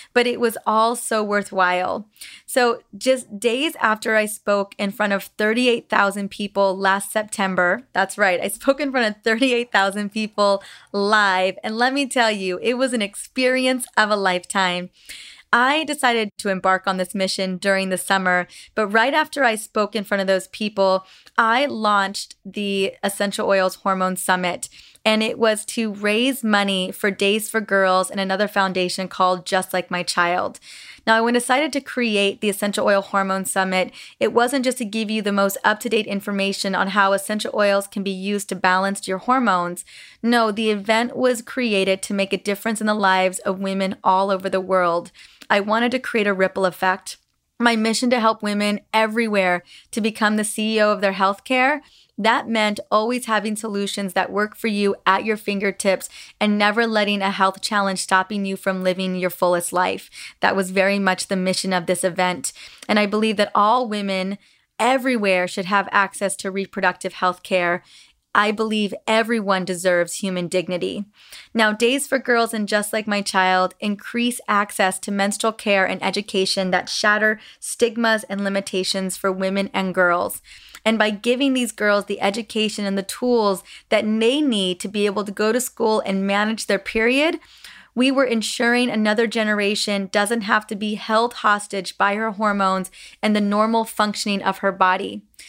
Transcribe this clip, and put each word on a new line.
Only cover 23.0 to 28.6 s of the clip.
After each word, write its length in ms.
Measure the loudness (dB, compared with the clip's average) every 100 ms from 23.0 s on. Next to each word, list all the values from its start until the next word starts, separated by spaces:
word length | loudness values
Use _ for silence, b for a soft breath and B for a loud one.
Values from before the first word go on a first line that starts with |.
Essential 460 | -6 -2 -4 -2 0
Oils 280 | 2 2 -2
Hormone 400 | -2 0 0 -2
Summit. 520 | 0 0 0 -4 -8 B B B
And 200 | 0 2
it 160 | 0 0
was 260 | 0 0
to 300 | -4 -4 -4
raise 500 | -2 -2 0 0 0
money 480 | 0 2 2 -2 -4
for 180 | -2 -2
Days 380 | 0 2 0 0
for 140 | -4
Girls 480 | 0 2 4 4 2
and 100 | -2
another 260 | -2 0 0
foundation 640 | 0